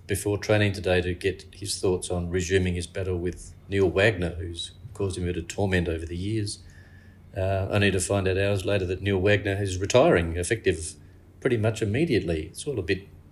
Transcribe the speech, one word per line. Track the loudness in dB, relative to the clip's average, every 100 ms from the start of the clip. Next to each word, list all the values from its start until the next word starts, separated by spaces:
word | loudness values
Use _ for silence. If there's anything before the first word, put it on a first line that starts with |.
| -4
before | -2 0 0
training | 2 4 4
today | 0 2 2
to | 2
get | -2 -2 -4 -8
his | -10 -8 -2
thoughts | 0 0 -2
on | -4 -2
resuming | -2 0 2 2 -2
his | -4
battle | -6 -4 -2
with | -4 -6 -12 -18 -4
Neil | 2 2
Wagner, | 4 4 4 -2 -6
who's | -8 -10 -12 -14 -14
caused | -6 -6 -4
him |
a | -4
bit | -4
of | -6
torment | -2 0 2 0
over | -4 -6
the | -6
years, | -4 -4 -4 -8 -16 -20 -20 -20 -20 -20 -12 -4
uh, | -2 0 0
only | 2 2
to | 2
find | 0 0 2
out | 2
hours | 2 0 0
later | 0 0
that | -2
Neil | 0 2
Wagner | 4 4 2 -2
is | -2 -2
retiring, | 4 6 6 6 2 -2
effective | -2 0 0 0 -4 -12 -18 -20 -20 -4
pretty | -2 0
much | 0 0
immediately. | 0 0 2 2 0 -2 -4
It's | -8 -6
all | -4
a |
bit | -2 -2 -6 -20 -20